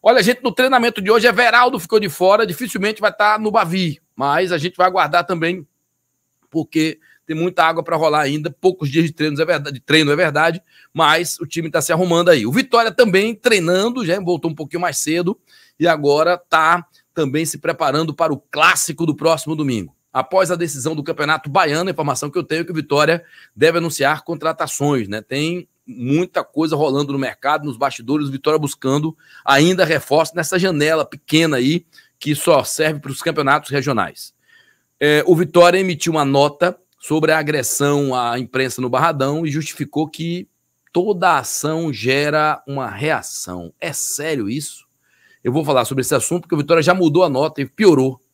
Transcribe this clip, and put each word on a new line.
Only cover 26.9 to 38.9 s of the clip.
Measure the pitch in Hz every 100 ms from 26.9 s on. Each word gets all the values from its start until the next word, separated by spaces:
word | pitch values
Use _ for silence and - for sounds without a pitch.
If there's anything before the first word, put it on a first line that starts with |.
| 135 147
no | 139
mercado, | 127 - 139 156 147
nos | 117
bastidores, | 139 - 117 151 143
o |
Vitória | 135 - 156
buscando | 147 - 131 139 156 160 _ - -
ainda | 139 165 185 165
reforço | 156 - 147 156 170
nessa | 156 185
janela | 190 156 147 160 139
pequena | 147 - 156 165 135
aí, | 127 170 _ - _ _
que | 151
só | 147 - 151
serve | - - 156 151
pros | 143 131
campeonatos | 170 156 139 147 -
regionais. | 143 131 117 87 - - _ _ _ _ _ _ _
É, | 147 151 151
o | 160
Vitória | 151 175 175 180
emitiu | 190 160 -
uma | 160 139
nota | 139 143 143 175 - _ _
sobre | - 156 156
a | 156
agressão | 147 151 123 - 143 143 139 127
à | 120 120
imprensa | 120 131 131 -
no |
Barradão | 127